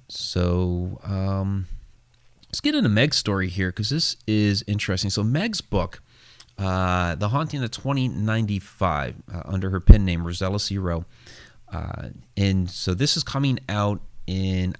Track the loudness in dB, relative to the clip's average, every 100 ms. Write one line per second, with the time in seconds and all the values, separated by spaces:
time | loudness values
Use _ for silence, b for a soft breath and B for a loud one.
0 | -16 -12 -4 0 2 2 0 -2 -4 -8
1 | -6 -4 -2 -2 -2 -4 -6 B B -20
2 | _ _ -20 _ -12 -4 0 2 4 4
3 | 4 2 0 0 0 0 -2 -2 -2 -2
4 | -2 -4 0 2 4 2 0 -2 -2 -2
5 | -2 0 0 0 -2 -4 -2 -2 -2 -6
6 | B B B B B -6 -2 0 2 2
7 | 0 -2 -2 0 -2 -4 -6 -4 -2 0
8 | 0 0 0 0 0 -2 -6 -4 -2 0
9 | -4 -8 -12 -10 -4 -2 -2 6 10 10
10 | 8 0 -2 -2 -2 -2 -2 -4 -2 -2
11 | -6 B B B B B -12 -10 -8 -10
12 | -12 -16 -8 0 2 2 0 -2 -2 0
13 | 0 0 -2 -2 0 -2 -2 -2 -2 -2
14 | -8 -10 -6 -2 0 0 0